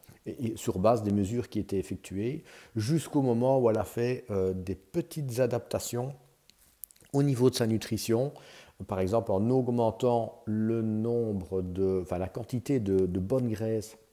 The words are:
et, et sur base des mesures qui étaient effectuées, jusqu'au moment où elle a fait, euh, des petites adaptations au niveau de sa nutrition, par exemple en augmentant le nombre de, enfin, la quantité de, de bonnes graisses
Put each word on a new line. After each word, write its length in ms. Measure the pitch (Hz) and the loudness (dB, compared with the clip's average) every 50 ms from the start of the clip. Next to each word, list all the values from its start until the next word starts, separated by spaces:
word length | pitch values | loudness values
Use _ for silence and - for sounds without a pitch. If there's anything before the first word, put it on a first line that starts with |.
| _ - - _ - | _ -20 -20 _ -12
et, 260 | - - - 131 110 107 | -12 -8 -6 -4 -6 -4
et 40 | |
sur 220 | - - - - 92 | -4 -4 -4 -2 2
base 240 | 92 107 123 117 104 | 4 4 4 4 2
des 80 | 104 | 2
mesures 380 | 101 104 101 95 117 120 110 - | 2 2 2 0 0 -4 -4 -4
qui 100 | - 107 | -4 -4
étaient 200 | 92 - 101 98 | -4 -2 -2 -4
effectuées, 680 | 90 - 101 90 - - 95 95 104 120 147 165 - - - - - - - | -2 -4 -6 -10 -10 -8 -6 -4 -4 -4 -4 -6 -10 -14 -20 -20 -16 -8 -4
jusqu'au 460 | 110 107 117 160 160 - - - 147 135 | -4 0 0 0 0 0 0 0 0 2
moment 360 | 127 117 117 123 131 135 135 | 2 2 2 4 4 4 4
où 100 | 123 117 | 4 4
elle 80 | 107 107 | 4 2
a 60 | 104 | 0
fait, 400 | - - 117 120 123 127 123 - - | -2 -2 -2 -2 0 -2 -4 -4 -4
euh, 220 | 104 98 92 95 92 | -2 0 0 0 0
des 220 | 92 90 92 95 | -2 -4 -6 -6
petites 680 | - - _ - 175 160 - - 156 147 131 117 120 | -8 -8 _ -6 -6 -6 -4 -6 -6 -6 -4 -2 0
adaptations 760 | 131 117 120 117 - - - 107 - - - 120 123 135 143 - _ _ _ _ _ _ - _ _ _ _ _ - - _ _ - - - | 0 0 0 -2 -4 -4 -6 -6 -4 -4 -4 -4 -4 -6 -8 -12 _ _ _ _ _ _ -20 _ _ _ _ _ -20 -20 _ _ -12 -2 2
au 100 | 139 143 | 2 4
niveau 280 | 143 135 117 127 131 | 4 4 6 4 4
de 40 | 123 | 4
sa 120 | - 120 | 4 2
nutrition, 680 | 110 113 107 - - 113 101 - - 113 113 131 143 139 - - - - - - - - - 98 | 2 2 0 0 -2 -4 -4 0 0 2 2 2 -2 -4 -12 -20 -20 -20 -20 -20 -20 -16 -14 -8
par 140 | - 104 95 | -4 -2 0
exemple 320 | 95 92 104 117 113 - 101 | 0 2 2 0 0 2 0
en 180 | 95 104 117 | 2 2 2
augmentant 920 | 127 131 127 120 120 120 117 113 110 - - 123 120 117 113 107 - - - | 2 2 2 2 2 2 2 2 0 2 2 2 2 2 0 -2 -8 -12 -6
le 380 | - 107 110 110 110 113 117 113 | -4 -2 0 0 0 0 0 0
nombre 800 | 110 107 107 110 117 120 120 117 110 104 98 87 - 95 95 92 | 0 0 0 0 0 0 0 0 0 -2 -4 -4 -2 -4 -2 -2
de, 380 | 90 90 95 95 95 95 92 90 | -2 -2 0 0 2 2 0 -2
enfin, 160 | - 92 87 | -2 -4 -4
la 100 | 92 95 | -4 -4
quantité 500 | - 127 117 - - 120 - - 143 131 | -6 -8 -10 -6 -6 -6 -2 0 0 0
de, 280 | 107 98 98 95 95 | 2 2 2 2 2
de 140 | 90 87 98 | 2 0 -2
bonnes 280 | 92 98 127 131 123 120 | -2 0 0 0 0 -2
graisses 480 | 110 104 110 110 113 110 101 - - - _ _ | -2 -2 -4 -2 -2 -4 -4 -8 -14 -20 _ _